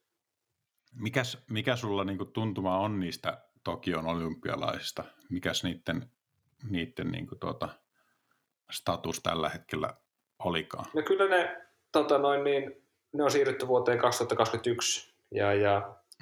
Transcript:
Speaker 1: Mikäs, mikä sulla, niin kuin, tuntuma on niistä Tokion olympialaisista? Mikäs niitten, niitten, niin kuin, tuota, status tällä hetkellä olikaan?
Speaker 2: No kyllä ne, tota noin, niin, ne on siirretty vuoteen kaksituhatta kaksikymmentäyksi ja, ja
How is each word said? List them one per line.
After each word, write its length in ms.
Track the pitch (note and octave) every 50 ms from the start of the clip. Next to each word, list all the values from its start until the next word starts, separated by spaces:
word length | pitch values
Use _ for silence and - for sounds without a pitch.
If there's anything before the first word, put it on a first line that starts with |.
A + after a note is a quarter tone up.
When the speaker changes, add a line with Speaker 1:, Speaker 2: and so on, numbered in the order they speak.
| _ _ _ _ _ _ _ _ _ _ _ _ _ _ _ _ _ _ -
Speaker 1:
Mikäs, 500 | B2 G#2+ A2+ A#2+ C3+ B2 A#2+ - - - -
mikä 260 | A2+ G#2+ A2+ C3+ B2
sulla, 280 | A#2 A#2+ G#2+ G2+ G2 G2
niin 140 | F#2+ G2 F#2
kuin, 140 | G2 - -
tuntuma 460 | A2+ A2+ A2 F#2+ G2 F#2+ F#2 F#2 F#2+
on 220 | G2+ G#2+ G#2+ G2
niistä 400 | F2+ E2+ D#2+ - - E2 - - - _ _ _ -
Tokion 420 | - E2 - - - E2+ D#2+ D#2+
olympialaisista? 1000 | D#2+ E2+ E2+ E2 E2 D#2 - - D#2+ D#2+ - - D#2+ D#2 D#2+ - - - - - - - _ _ -
Mikäs 340 | - F#2 - E2+ D#2+ - -
niitten, 460 | F#2 E2+ E2+ - - E2 E2 - - _ _ _ _ _ _ _ _ _ _ - A2
niitten, 400 | G2+ E2+ E2 E2 - - - E2+
niin 160 | E2+ E2+ -
kuin, 120 | - F#2+ F#2
tuota, 300 | - E2 E2 - - - - - _ _ _ _ _ _ _ _ _ _ _ _ _ _ _ _ _ -
status 500 | - - - - E2+ - - E2 D#2+ - -
tällä 260 | F2 E2+ E2 D#2 D2+
hetkellä 460 | D#2+ E2 - - - D#2 D2+ - - - _ _ _ _ _ _ _ -
olikaan? 460 | - F2+ F2 D#2+ D#2 - - - - - -
Speaker 2:
No 80 | D#3 D3+
kyllä 260 | - G3 G3 G3 F#3+
ne, 380 | F#3 F3+ E3+ - - - - - _ _ _ _ -
tota 260 | D#3 C#3+ - D3+ C3+
noin, 260 | C#3 C#3+ C#3+ C#3+ C#3
niin, 380 | C#3+ C#3 C#3 C#3 C3+ - - _ _ _ _ _ _ -
ne 120 | C#3+ D3
on 60 | C#3
siirretty 360 | C3+ C#3+ C#3 C3+ B2+ - C3
vuoteen 320 | B2+ B2+ B2 A#2+ A#2+ A#2+ A#2
kaksituhatta 380 | A#2+ B2 A#2+ - A#2 - A2+
kaksikymmentäyksi 800 | A2+ A2+ - - A2+ - A#2+ A#2 A#2 - - - - - - _ _ _ _ -
ja, 200 | G2+ G2+ G2+ G2+
ja 420 | G2+ G#2 G2+ G2+ G2+ G2+ G2+ - - _ _ - -